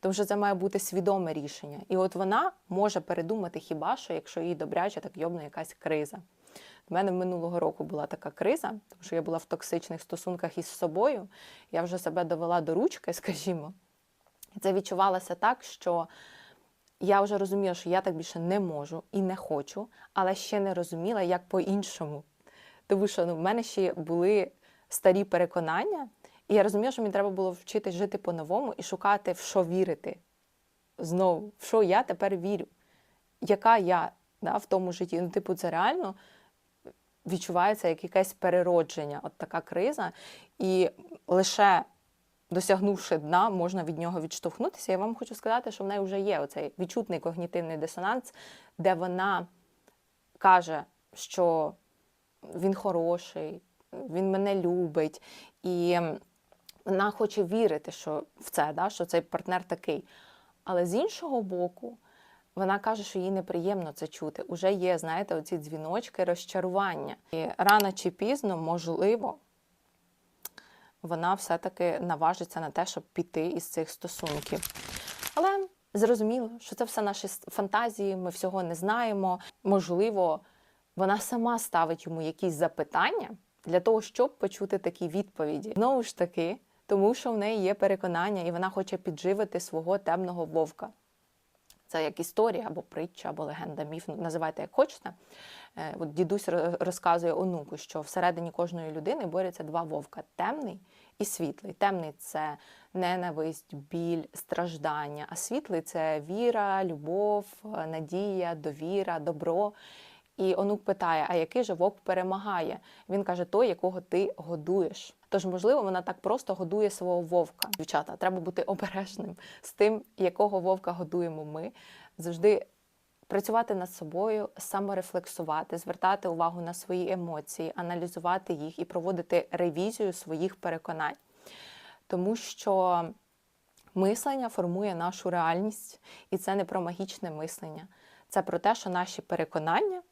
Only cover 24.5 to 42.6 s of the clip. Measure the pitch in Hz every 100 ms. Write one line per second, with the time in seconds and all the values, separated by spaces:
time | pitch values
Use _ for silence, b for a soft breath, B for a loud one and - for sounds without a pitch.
24.5 | _ b b b - 190 185 202 175 175
25.5 | 175 165 165 330 370 262 _ B B _
26.5 | 208 202 202 240 254 220 196 202 190 185
27.5 | 180 - 220 208 175 202 196 185 170 156
28.5 | 196 269 - 175 190 202 208 196 180 -
29.5 | 196 170 185 185 156 - - _ _ _
30.5 | _ _ _ _ - 170 175 190 165 208
31.5 | - - 220 196 196 247 180 196 190 180
32.5 | 202 - _ b b b b _ _ -
33.5 | 202 226 226 180 180 165 _ _ _ 175
34.5 | 208 - 190 180 175 180 170 175 180 170
35.5 | 180 175 165 202 339 240 190 B B B
36.5 | _ _ _ - - _ _ - 175 -
37.5 | 175 185 208 175 165 180 190 190 - 190
38.5 | 175 175 175 160 - 147 143 156 _ 180
39.5 | 165 165 170 220 302 180 B B B B
40.5 | _ 190 185 185 - - 330 - 180 185
41.5 | - 202 180 - _ _ _ _ _ _
42.5 | 175